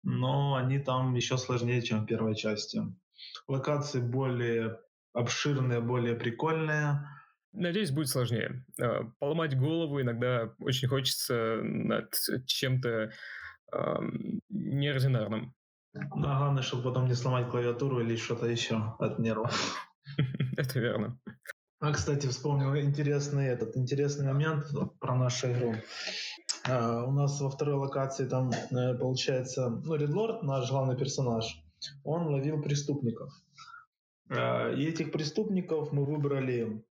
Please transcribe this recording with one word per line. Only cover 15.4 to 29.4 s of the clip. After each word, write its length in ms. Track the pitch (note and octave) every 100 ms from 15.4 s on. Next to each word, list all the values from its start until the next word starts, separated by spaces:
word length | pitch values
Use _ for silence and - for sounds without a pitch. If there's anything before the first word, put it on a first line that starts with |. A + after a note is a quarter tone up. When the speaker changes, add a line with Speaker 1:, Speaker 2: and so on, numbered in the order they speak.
| C3 - _ _ _
Speaker 1:
Да, 120 | - -
главное, 520 | - C#3+ C3+ C#3+ C#3
чтобы 220 | B2 B2
потом 220 | B2 B2+ B2+
не 80 |
сломать 360 | A#2+ C3 B2+ A#2+
клавиатуру 500 | B2 A#2+ A#2+ C#3 B2
или 160 | A#2 A2+
что-то 300 | - A2 A#2
ещё 500 | A#2 - A2+ G#2+ -
от 200 | A2 -
нервов. 340 | A2+ A2 A#2 - - - - _
Speaker 2:
<laughs> 520 | C#3+ C#3+ C3 - - -
Это 240 | C3+ C3
верно. 380 | A#2 G#2+ G#2 - - - - - _ _
Speaker 1:
А, 120 | D3+
кстати, 340 | - - C#3+ C3+
вспомнил 460 | A#2 D3+ C#3 C3+ C#3+
интересный, 680 | C#3+ C#3+ C#3+ C#3+ C#3+ C#3+ C3+
этот, 280 | B2 A2+ C3
интересный 500 | B2+ C#3 C#3+ C#3+ C#3
момент 340 | C#3 D#3 D3+ - - - -
про 140 | C3 B2+
нашу 360 | B2+ - B2+
игру. 220 | A#2+ A#2+ A2 - - - - - - - -
А, 400 | B2 B2+ A#2 A#2
у 60 | B2
нас 280 | C#3 C#3+ C#3+
во 100 | C3+
второй 240 | - D3
локации 520 | C#3 C#3 C#3 C3+ - B2+
там, 220 | B2+ B2+
э, 440 | A2+ - B2+ B2+
получается, 720 | B2 C3 B2+ - B2+